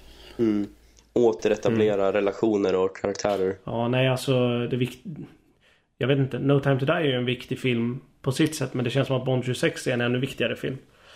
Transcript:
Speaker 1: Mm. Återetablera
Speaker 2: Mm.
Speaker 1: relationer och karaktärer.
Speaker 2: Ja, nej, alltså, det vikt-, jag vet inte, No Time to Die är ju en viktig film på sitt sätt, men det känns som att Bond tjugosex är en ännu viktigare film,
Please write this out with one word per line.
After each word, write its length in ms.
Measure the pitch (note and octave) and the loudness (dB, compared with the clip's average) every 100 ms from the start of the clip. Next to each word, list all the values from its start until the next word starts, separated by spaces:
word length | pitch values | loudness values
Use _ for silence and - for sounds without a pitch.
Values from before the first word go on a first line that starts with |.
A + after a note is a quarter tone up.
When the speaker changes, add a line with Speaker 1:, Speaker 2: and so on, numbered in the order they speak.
| - - - - | -20 -20 -14 -2
Speaker 1:
Mm. 300 | A2+ G#2 G2+ - _ _ _ | 0 2 -2 -8 _ _ _
Återetablera 880 | B2 A#2 G#2+ G#2+ G#2 - A2+ G#2+ G2+ | 2 2 4 0 0 0 2 2 2
Speaker 2:
Mm. 100 | G2 | 2
Speaker 1:
relationer 600 | G2+ G2+ G2 A2+ G#2 F#2+ F#2 | 2 0 0 0 2 2 2
och 200 | F#2+ - | 0 -2
karaktärer. 580 | G2+ G2 G#2 G2 F#2 F#2+ | -6 -2 0 0 0 -2
Speaker 2:
Ja, 240 | - A#2 A#2 | -6 -4 0
nej, 200 | B2+ C3 | 2 2
alltså, 500 | B2+ - B2+ B2 A#2+ A#2+ | 0 0 2 2 0 -2
det 100 | B2 | -2
vikt-, 260 | B2 - - D3+ - - _ _ _ _ _ - | -2 -6 -14 -14 -14 -18 _ _ _ _ _ -4
jag 100 | B2 | 0
vet 100 | C#3 | 2
inte, 220 | C3+ B2+ | 0 0
No 200 | C3+ C#3 | 2 2
Time 200 | C#3 C3+ | 4 0
to 60 | C3+ | 2
Die 80 | |
är 80 | F3 | 0
ju 100 | D3+ | 0
en 120 | B2+ B2 | 0 0
viktig 340 | B2 - B2+ | -4 -6 -4
film 420 | C3 A#2 A#2 C3 - _ | -2 0 -2 -4 -12 _
på 100 | - | -4
sitt 240 | C3 D3+ - | 0 0 0
sätt, 180 | B2 | -6
men 100 | B2+ A#2+ | -4 -2
det 40 | |
känns 160 | C#3 C3 | 0 0
som 80 | C3 | 0
att 100 | B2+ | 0
Bond 180 | C3 B2 | -2 0
tjugosex 420 | B2 E3 - - | -2 -2 -2 -4
är 40 | |
en 80 | B2 | -2
ännu 180 | A#2+ B2 | 0 0
viktigare 360 | C3+ - A#2+ A#2+ | -2 -4 -4 -4
film, 220 | C#3+ C3 - _ - | -8 -8 -14 _ -20